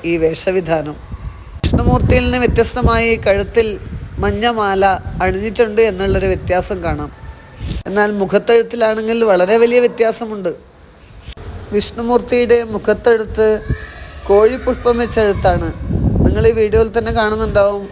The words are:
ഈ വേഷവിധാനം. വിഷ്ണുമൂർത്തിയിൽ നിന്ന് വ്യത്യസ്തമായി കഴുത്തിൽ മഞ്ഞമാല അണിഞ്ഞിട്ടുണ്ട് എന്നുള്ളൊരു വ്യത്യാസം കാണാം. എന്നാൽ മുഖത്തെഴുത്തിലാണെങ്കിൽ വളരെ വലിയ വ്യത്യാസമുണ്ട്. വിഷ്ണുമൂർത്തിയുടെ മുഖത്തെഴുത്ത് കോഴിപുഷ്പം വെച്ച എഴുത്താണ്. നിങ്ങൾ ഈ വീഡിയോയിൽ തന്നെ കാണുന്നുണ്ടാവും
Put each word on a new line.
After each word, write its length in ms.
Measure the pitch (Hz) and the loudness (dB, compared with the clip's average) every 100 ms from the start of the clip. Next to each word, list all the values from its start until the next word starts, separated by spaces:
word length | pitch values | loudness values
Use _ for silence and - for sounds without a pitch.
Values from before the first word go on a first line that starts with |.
| 165 | -2
ഈ 20 | 170 | 0
വേഷവിധാനം. 720 | 160 160 - 190 160 160 147 151 - - - - - - | 0 0 -2 -2 0 -2 -2 -10 -14 -12 -12 -14 -18 -4
വിഷ്ണുമൂർത്തിയിൽ 600 | - - - 247 - 254 247 | -2 2 2 2 4 2 2
നിന്ന് 140 | 247 | 0
വ്യത്യസ്തമായി 680 | 240 226 220 247 233 226 226 220 - | 2 2 0 2 2 2 2 0 2
കഴുത്തിൽ 420 | 196 202 233 220 196 - - - - | 0 2 0 0 -4 -10 -12 -12 -4
മഞ്ഞമാല 640 | 202 202 233 226 202 190 196 180 - 165 | -2 0 0 0 0 2 2 0 -4 -4
അണിഞ്ഞിട്ടുണ്ട് 580 | 185 190 214 202 226 208 226 | -2 -2 -4 0 0 2 0
എന്നുള്ളൊരു 400 | 185 196 190 190 | 0 -2 0 0
വ്യത്യാസം 440 | 180 180 180 180 190 170 | -2 -2 -2 -2 -6 -4
കാണാം. 240 | 151 147 - - - - - - - - | -6 -8 -12 -18 -18 -20 -12 -8 -8 -4
എന്നാൽ 200 | 202 208 208 | 0 0 0
മുഖത്തെഴുത്തിലാണെങ്കിൽ 1000 | 185 202 - 233 233 233 220 220 220 233 226 | 0 0 4 2 2 -2 0 0 -2 0 2
വളരെ 260 | 180 196 226 | 4 4 4
വലിയ 180 | 233 247 240 | 4 4 2
വ്യത്യാസമുണ്ട്. 680 | 240 226 220 226 208 175 147 - - - - - - - - - - - 208 | 2 0 0 -8 -6 -6 -8 -16 -20 -20 -20 -20 -20 -16 -16 -14 -16 -6 -4
വിഷ്ണുമൂർത്തിയുടെ 840 | 208 - 233 240 240 247 233 240 226 208 | -4 -4 0 0 2 0 4 2 2 -4
മുഖത്തെഴുത്ത് 760 | 202 208 247 226 214 208 214 214 - - - - - - - | -2 2 4 2 0 0 2 2 -2 -6 -8 -16 -18 -14 2
കോഴിപുഷ്പം 680 | 202 220 254 254 247 240 240 | 4 6 2 -4 0 0 0
വെച്ച 160 | 233 226 208 | 0 2 2
എഴുത്താണ്. 440 | 185 196 175 165 - - - - - - | 2 2 0 -2 -6 -4 -2 0 2 2
നിങ്ങൾ 160 | - 226 | 4 2
ഈ 20 | 226 | 2
വീഡിയോയിൽ 300 | 214 214 226 220 | 2 2 2 0
തന്നെ 160 | 220 233 | -2 0
കാണുന്നുണ്ടാവും 640 | 214 214 214 208 202 202 196 | 0 0 0 2 2 0 -8